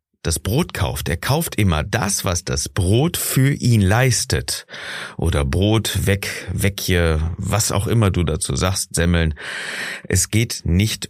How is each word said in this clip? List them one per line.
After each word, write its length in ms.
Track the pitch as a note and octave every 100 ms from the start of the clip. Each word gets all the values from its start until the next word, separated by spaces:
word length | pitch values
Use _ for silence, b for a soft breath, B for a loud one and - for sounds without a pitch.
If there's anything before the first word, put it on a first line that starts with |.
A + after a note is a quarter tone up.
| _ _
das 160 | E2 D2+
Brot 340 | F#2+ C3 F#3
kauft. 360 | - C2+ - -
Er 80 | -
kauft 380 | - D3+ E3 -
immer 280 | G2 D2+
das, 400 | G2 A2+ G2 -
was 220 | F#2+ F2 -
das 240 | - -
Brot 480 | - F2 A2+ E3+ -
für 340 | - C3+ C3+
ihn 280 | - B2 A2+
leistet. 840 | F#2 A2+ C3 - - C2 B1+ - - B B B B -
Oder 260 | E2+ D#2
Brot, 640 | C2+ E2 G#2 A2 - F#2+ G2
weg, 400 | G2 - - -
weg 280 | - G2 G2
hier, 560 | - F2 E2 D#2 E2 F2
was 360 | - G2+ -
auch 140 | G2 F#2+
immer 220 | A2+ G2
du 140 | F2+
dazu 320 | D#2 D#2 - C#2
sagst, 400 | F#2 G2 - -
Semmeln. 400 | E2+ E2+ E2 D2 B B B B B B -
Es 220 | F#2 -
geht 320 | G#2+ A#2 -
nicht 460 | E2 F2 G#2+ - -